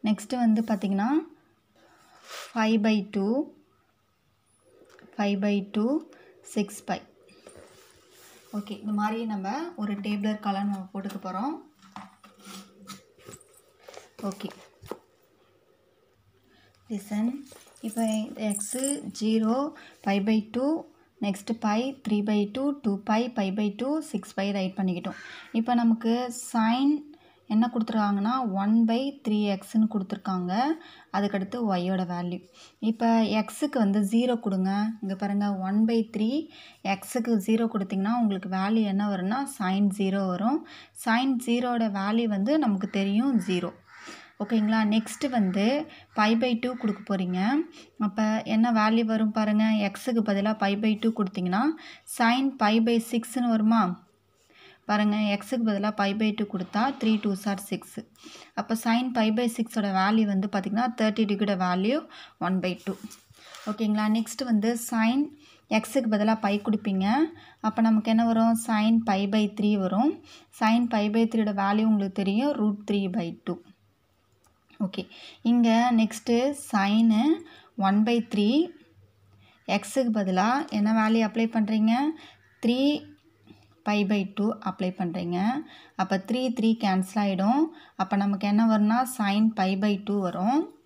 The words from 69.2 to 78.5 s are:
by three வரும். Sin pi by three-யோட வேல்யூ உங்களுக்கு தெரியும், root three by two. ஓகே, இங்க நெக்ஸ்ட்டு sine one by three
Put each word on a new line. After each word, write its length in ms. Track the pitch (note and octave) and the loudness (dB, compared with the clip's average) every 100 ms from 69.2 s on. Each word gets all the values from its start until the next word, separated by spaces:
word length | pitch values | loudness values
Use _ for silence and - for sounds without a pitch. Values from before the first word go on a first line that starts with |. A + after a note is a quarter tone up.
| G3+ | 2
by 100 | G#3+ G#3 G#3 | 2 0 2
three 160 | G#3+ G#3 | 2 2
வரும். 260 | F#3 F#3 C#4 F#4+ - - - - | 2 2 2 0 -12 -20 -20 -2
Sin 280 | A3 A#3 A#3+ | 2 2 2
pi 100 | A3 G#3 A3 | 0 2 2
by 80 | A3+ | 2
three-யோட 200 | A3+ G#3+ G3+ | 2 0 0
வேல்யூ 240 | G3 G#3 A3 | 2 2 4
உங்களுக்கு 280 | G#3+ G3 F#3+ | 2 2 -2
தெரியும், 300 | G3 G#3 C#4+ C#4+ | 0 2 0 0
root 180 | G#3+ G3+ - | 0 -2 -2
three 160 | G3+ F#3+ G3 | -2 0 -2
by 100 | E3+ E3+ - | -6 -8 -8
two. 120 | E3+ - - _ _ _ _ _ _ _ _ _ - | -8 -10 -20 _ _ _ _ _ _ _ _ _ -6
ஓகே, 180 | F#3+ G3+ - - - - A3+ | -6 -4 -12 -16 -20 -4 2
இங்க 180 | A#3+ A3+ A3+ B3 A3+ | 4 6 6 4 4
நெக்ஸ்ட்டு 380 | A3 - - A#3 C4 C#4+ - | 2 -2 0 2 2 -2 -4
sine 440 | G#3+ G3 G#3+ A3+ A3 C#4 F#4 - - - - G3 | 0 2 4 6 4 4 2 -2 -20 -18 -2 2
one 120 | G3+ G#3+ | 4 4
by 80 | A#3 A3+ | 2 0
three 220 | - G#3 | 0 4